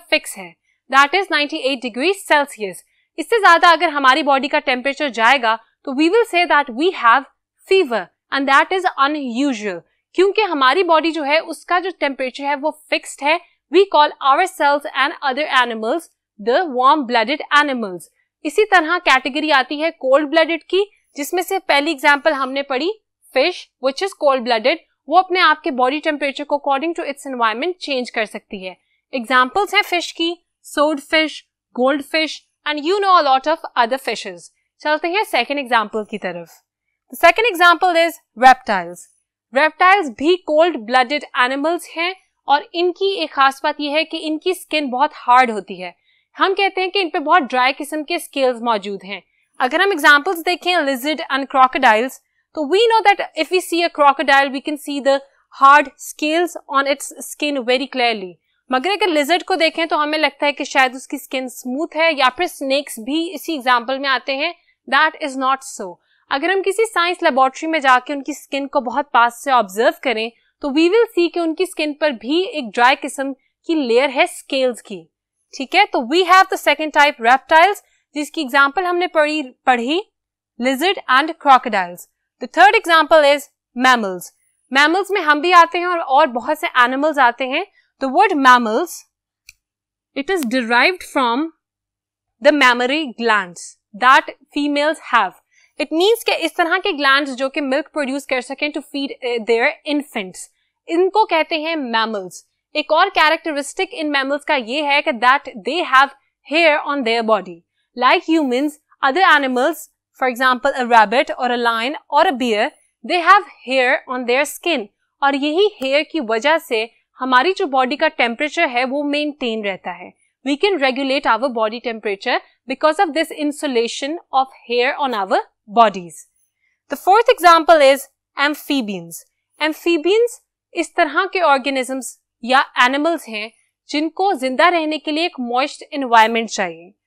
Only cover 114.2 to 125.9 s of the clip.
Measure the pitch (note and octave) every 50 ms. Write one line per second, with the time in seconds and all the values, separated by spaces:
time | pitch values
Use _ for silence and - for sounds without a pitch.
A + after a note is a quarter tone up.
114.2 | B3+ A3+ B3 C4 D4 - - - - E4+ E4 B3+ G3+ - _ _ _ _ _ _
115.2 | C#4 C#4 C#4+ C4+ C#4 D4+ D4+ F4+ G#4 G4+ - - B3+ C4+ C4+ D4+ D#4 - - D#4+
116.2 | B3 G#3 A3+ A3+ A3 C#4+ D#4+ D#4+ - - B3 A3 A3 A3+ _ _ _ _ _ -
117.2 | C4 C4 B3+ B3+ C4 F#4 F#4+ - F#4+ C#4+ C4+ C4 C4 B3 D4 C#4+ D#4+ D#4 D#4 -
118.2 | B3+ A#3 A#3 A3 D4 D4 - E4+ E4+ C#4+ A#3+ A#3+ C4 B3 C4+ D4 C#4+ C#4+ C#4+ D4
119.2 | D4+ D4+ D4 - C4 A#3 A3 A3 G#3 G3+ F#3+ - - F#3+ F3 F3 F#3 G3 - _
120.2 | _ _ _ _ - C4+ D4 C#4 - G#4 G4 C#4+ C4+ C4 B3 C4+ C#4 C4 C4 D4
121.2 | C#4+ C#4 A3+ G#3+ B3+ C#4+ A3+ A#3 A3 G#3+ A3+ A#3+ - B3 A3+ A3 G#3 G#3+ G3 G3+
122.2 | - A#3+ C#4 B3+ - _ _ _ _ A#3+ C4 - - D4+ D#4 G4+ G4+ E4 C4 D#4+
123.2 | D#4+ - - D#4 D4 D4 C#4+ - D#4+ C#4+ B3+ A3+ A#3 A3+ - - C#4 C#4 D#4+ F4
124.2 | - _ - C4 C4 B3+ - _ _ - A#3+ A#3+ A#3+ C4+ - - C4+ C4 A#3+ G#3
125.2 | F#3+ F#3 B3+ F#4 A4+ - _ _ _ G#3+ G3 A#3 A3+ G#3+